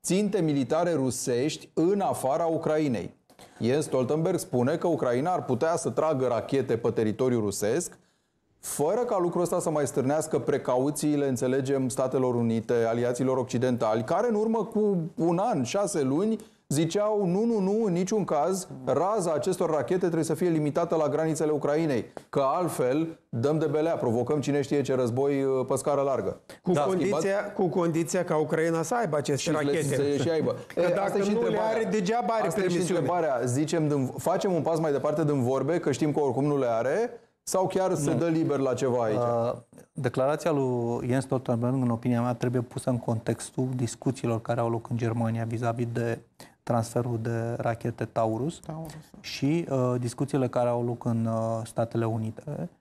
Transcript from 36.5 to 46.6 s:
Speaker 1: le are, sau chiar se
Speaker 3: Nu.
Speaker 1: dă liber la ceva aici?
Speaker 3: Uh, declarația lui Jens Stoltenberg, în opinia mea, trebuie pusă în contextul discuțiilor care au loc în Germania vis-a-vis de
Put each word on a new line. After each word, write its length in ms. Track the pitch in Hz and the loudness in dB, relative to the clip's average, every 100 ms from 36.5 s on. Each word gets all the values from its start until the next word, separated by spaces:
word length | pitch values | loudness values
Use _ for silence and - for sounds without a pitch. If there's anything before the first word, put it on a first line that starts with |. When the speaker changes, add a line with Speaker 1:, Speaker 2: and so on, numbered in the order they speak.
| 143 | 2
Speaker 1:
le 100 | 127 | 2
are, 420 | 113 123 175 240 - _ _ | 0 0 0 -2 -6 _ _
sau 240 | - 190 185 | -2 0 0
chiar 260 | 185 190 | 0 0
se 180 | 180 147 | 0 0
Speaker 3:
Nu. 60 | 147 | 0
Speaker 1:
dă 80 | 170 | 2
liber 340 | 160 147 139 | 2 2 0
la 140 | 135 | 0
ceva 300 | 123 135 120 | 0 0 2
aici? 140 | 113 107 | 0 0
Speaker 3:
Uh, 360 | 120 120 117 - - - - | 2 0 0 -4 -12 -20 -14
declarația 600 | - 127 - 131 151 170 | -4 -2 0 0 2 0
lui 560 | 147 131 123 117 120 123 | 0 0 0 -2 -2 0
Jens 160 | 131 | 0
Stoltenberg, 500 | 131 131 127 120 123 | 0 -2 0 0 0
în 160 | 135 123 | 0 0
opinia 320 | 117 123 120 | 0 0 0
mea, 120 | 123 | 0
trebuie 280 | 123 123 123 | 0 0 0
pusă 280 | 120 - - | -4 -6 -2
în 80 | 123 | -2
contextul 720 | - 110 - 113 - - 131 131 | -2 -2 -2 -4 -4 -4 -4 -2
discuțiilor 680 | 120 - 139 127 120 113 | -4 -2 -4 -2 -2 -2
care 180 | - 120 | -2 -2
au 100 | 117 | 0
loc 200 | 113 - | -2 -4
în 80 | 120 | -2
Germania 480 | 113 117 113 113 113 | -2 0 -2 -2 -4
vis-a-vis 400 | 113 117 117 120 | -2 -2 -2 -4
de 260 | 117 117 117 - _ - _ | -2 -2 -4 -8 _ -20 _